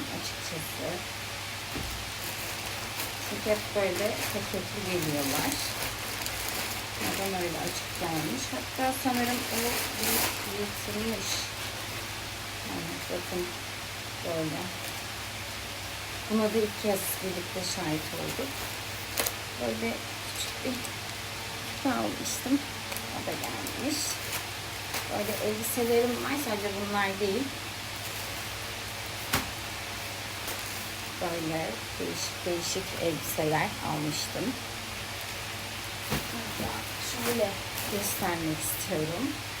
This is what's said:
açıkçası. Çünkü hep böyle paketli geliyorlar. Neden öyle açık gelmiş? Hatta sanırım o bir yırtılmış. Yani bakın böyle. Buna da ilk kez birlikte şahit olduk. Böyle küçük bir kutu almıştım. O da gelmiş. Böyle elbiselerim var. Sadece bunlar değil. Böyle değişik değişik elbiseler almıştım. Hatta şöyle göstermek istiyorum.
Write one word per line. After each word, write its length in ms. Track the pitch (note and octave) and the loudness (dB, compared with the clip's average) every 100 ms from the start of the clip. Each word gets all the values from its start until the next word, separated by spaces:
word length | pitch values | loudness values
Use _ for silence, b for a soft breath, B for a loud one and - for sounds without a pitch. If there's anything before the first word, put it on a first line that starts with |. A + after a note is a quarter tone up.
| - | 0
açıkçası. 720 | - - - - E3 D#3 - C3 F3+ - - - - - - - - - - - - - - - - - - - - - - - | -2 -2 -4 -4 -4 -4 -2 -2 -2 -4 -4 -4 -4 -4 -4 -4 -2 -2 -2 -4 -4 -4 -2 -2 -2 -2 -2 -2 -2 -2 -2 -2
Çünkü 220 | G#3 A3 | 0 4
hep 120 | G#3 - G#3 | 4 4 2
böyle 340 | F#3+ F3 G#3 B3 - | 4 4 2 2 0
paketli 480 | G#3+ G3+ G3 - G#3+ F#3+ | 0 0 0 -2 -2 2
geliyorlar. 600 | F3+ D#3+ D3 C#3 C3+ C#3+ - - - - - - - - - - - - - - - | 2 4 4 4 4 4 2 0 -2 -2 -2 -4 -2 -2 -2 -2 -2 -2 -2 -4 -2
Neden 400 | G#3 F#3+ G3 F#3+ | 0 2 2 2
öyle 160 | F3 D#3+ | 0 0
açık 320 | D3+ - - - | 0 -2 -2 -2
gelmiş? 420 | F3 D#3+ D#3 B3+ - | 0 2 0 0 0
Hatta 400 | C4 - - C4 C4 | -2 -2 0 2 4
sanırım 360 | C4+ A#3+ A#3+ B3 - | 4 4 4 2 2
o 40 | A3+ A#3+ A#3+ - G#3 | 2 2 2 0 2
bir 140 | A3 A3+ A3 - G3 G3+ | 4 6 4 2 -2 0
yırtılmış. 680 | G#3 - - G#3 A3+ G#3 - - - - - - - - - - - - - - - | -2 -2 -2 0 2 0 0 0 -2 -2 -4 -4 -4 -4 -4 -4 -4 -6 -6 -6 -4
Yani 240 | F3 E3 - - | -4 -2 -4 -2
bakın 360 | F3+ - F3+ F3+ - - - - - - - | -2 -2 -2 -2 -2 -6 -6 -6 -6 -6 -4
böyle. 580 | F3 E3 D#3+ D3+ F#3 - - - - - - - - - - - - - - - - | 0 2 2 0 -2 -4 -4 -4 -4 -4 -4 -6 -6 -6 -6 -6 -6 -6 -4 -4 2
Buna 100 | A3 | 4
da 160 | G#3+ A3 | 6 6
ilk 240 | G#3+ - | 4 4
kez 180 | G#3+ F#3+ - - | 2 2 2 0
birlikte 380 | F#3 F3+ F3+ F#3+ F3 - | 0 -2 -2 -2 0 0
şahit 300 | E3 D#3 - | 2 0 0
olduk. 360 | E3 D#3 - C#4 - - - - - - - - - - - | -2 -2 0 -2 -2 -4 -4 -4 -4 -2 2 2 0 -4 -2
Böyle 320 | - A3 A3+ - - - - | 0 2 2 0 -2 -6 -4
küçük 360 | - - - | -2 -2 -2
bir 60 | B3+ | 0
kutu 1160 | A#3+ - - - - - - - - - - C4+ A#3 | 0 -2 -4 -4 -4 -4 -4 -4 -4 -4 0 2 4
almıştım. 600 | - - - - B3+ C#4 - - - - - - | 4 2 0 0 4 4 4 -4 -4 -2 -2 -2
O 100 | A3+ | -2
da 60 | |
gelmiş. 680 | - - - - - B3+ D#4 - - - - - - - - - - - | -2 -2 -2 -2 0 0 2 0 0 -2 -2 -2 -4 -4 -4 -2 -2 0
Böyle 220 | G3+ G3+ - G#3+ | 0 2 2 2
elbiselerim 760 | G#3+ A3+ - A#3 A#3 A#3+ A#3+ | 2 2 4 6 8 6 4
var. 120 | A#3+ D4 | 2 0
Sadece 240 | C4 G3+ G3+ G3 | 2 2 2 0
bunlar 400 | G3+ G3+ G3 G3 | 2 4 2 4
değil. 220 | G3+ G3+ C4+ - - - - - - - - - - - - - - - - - - - - - - - - - - - - - - - - - - - - - | 4 4 2 -2 -6 -6 -6 -4 -4 -4 -4 -4 -4 -4 -4 -4 -4 -6 -6 -4 2 2 2 -4 -4 -4 -4 -4 -4 -4 -4 -4 -4 -4 -4 -4 -4 -4 -4 -2
Böyle 460 | F3+ E3+ D#3+ D#3+ F3+ A3+ - - | 0 0 2 2 0 -2 -4 -2
değişik 480 | F3 E3 - - F3+ | -2 0 -2 -2 0
değişik 400 | F3 E3+ F#3+ F#3+ - | 2 2 0 0 0
elbiseler 680 | E3+ D3+ - - D#3 D3+ F3+ - D#3 | 2 2 0 2 4 6 4 0 0
almıştım. 560 | D3+ D3+ D3 - - G3+ - - - - - - - - - - - - - - - - | 0 2 0 0 0 0 -2 -4 -4 -4 -4 -4 -4 -4 -4 -4 -4 -4 -4 -4 -4 0
Hatta 640 | - - - - - G#3 - - - - | 0 0 -2 -2 0 0 0 -2 -4 -2
şöyle 360 | - A#3 A#3 G3+ G3 - - - | 0 2 4 4 2 -2 -2 0
göstermek 680 | G#3 G3 - F#3+ E3+ D#3+ D#3 - | 0 2 2 2 2 2 2 2
istiyorum. 560 | - - E3+ D#3 F3 C4+ - - - | 0 2 2 2 2 0 0 -4 -4